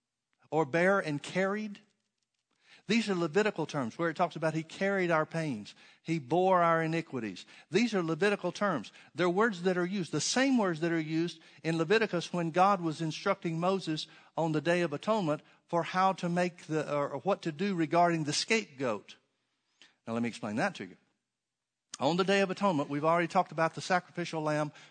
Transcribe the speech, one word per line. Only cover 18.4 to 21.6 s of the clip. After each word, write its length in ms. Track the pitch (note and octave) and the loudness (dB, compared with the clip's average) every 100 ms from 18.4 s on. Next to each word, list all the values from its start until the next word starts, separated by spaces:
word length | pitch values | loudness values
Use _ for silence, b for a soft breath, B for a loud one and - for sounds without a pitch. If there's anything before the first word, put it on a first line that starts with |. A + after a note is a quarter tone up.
| - A3+ G3 C3+ C3 G#2 - - _ _ _ _ b b b b - | 0 0 -2 -6 -4 -4 -8 -20 _ _ _ _ b b b b -8
Now, 80 | |
let 80 | A#2 | -4
me 60 | A#2 | -4
explain 280 | - A2+ A2 | -6 -6 -2
that 200 | F#3+ - | -2 -4
to 80 | |
you. 120 | F#2 F2 _ _ _ _ _ _ | -14 -16 _ _ _ _ _ _